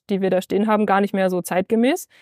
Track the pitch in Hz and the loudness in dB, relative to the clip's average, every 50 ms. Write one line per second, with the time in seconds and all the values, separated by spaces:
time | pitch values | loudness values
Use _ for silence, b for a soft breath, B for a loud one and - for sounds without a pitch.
0 | _ - 208 185 190 190 185 185 - - 185 190 208 220 214 208 214 202 190 196 | _ -4 -4 -2 0 0 0 0 -2 -2 -2 0 0 2 2 2 2 2 2 2
1 | 202 202 - 196 190 185 185 180 175 - 175 180 190 - 226 226 233 262 320 359 | 0 0 0 0 0 0 0 -2 -4 -2 -2 -2 -2 0 0 0 2 2 0 -2
2 | - b b b | -6 b b b